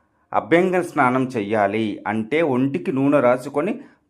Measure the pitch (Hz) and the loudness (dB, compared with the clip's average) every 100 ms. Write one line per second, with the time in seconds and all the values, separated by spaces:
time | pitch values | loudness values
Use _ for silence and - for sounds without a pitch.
0 | _ _ _ 101 104 165 185 180 - 151 | _ _ _ -4 2 2 4 0 -2 0
1 | 127 131 131 127 101 110 98 107 110 - | 2 2 -2 -2 -2 2 2 0 -2 -4
2 | - 107 110 151 165 123 139 139 - 131 | -4 -4 -2 0 0 0 0 -2 -4 -2
3 | 139 143 120 127 139 147 165 - - _ | 2 4 4 2 -2 -4 -4 -6 -12 _
4 | _ | _